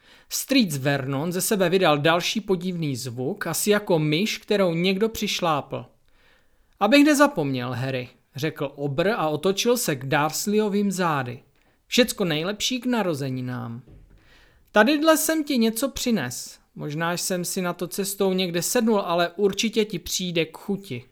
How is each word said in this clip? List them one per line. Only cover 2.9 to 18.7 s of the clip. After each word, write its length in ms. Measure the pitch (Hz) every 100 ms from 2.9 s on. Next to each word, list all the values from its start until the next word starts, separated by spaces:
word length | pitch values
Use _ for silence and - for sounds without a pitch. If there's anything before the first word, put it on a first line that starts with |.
| 127
zvuk, 520 | 127 117 131 214 175
asi 220 | 156 -
jako 300 | 208 208 170
myš, 380 | 156 151 214 -
kterou 360 | - 208 185
někdo 360 | 165 185 190 220
přišlápl. 760 | 226 208 - 175 147 - 123 123 _ _ _ _ _ _ _ _ -
„Abych 260 | 202 285 294
nezapomněl, 680 | 285 285 226 139 131 123
Harry,“ 360 | 123 135 127 123 - _ 131
řekl 360 | 151 151 143 -
obr 340 | 143 135 180
a 180 | 226 156
otočil 500 | 147 185 190 233 240
se 180 | 180 135
k 100 | 131
Dursleyovým 840 | 147 151 - 208 208 214 202 202
zády. 520 | 175 175 143 120 123 - _ _ _ -
„Všecko 380 | - 247 - 185
nejlepší 540 | 151 175 214 - 254
k 60 | 247
narozeninám. 960 | 240 185 143 139 127 127 123 117 117 - - - - _ - _ _ _
Tadydle 460 | 208 220 302 320 311
jsem 260 | 311 320
ti 140 | 294 262
něco 320 | 226 226 277
přines. 720 | - 254 214 123 - - - _ -
Možná 380 | 151 147 165
jsem 320 | 175 - 185 170
si 160 | -
na 120 | 180
to 140 | 170 175
cestou 460 | - 196 - 196
někde 280 | 185 185 170
sednul, 380 | 165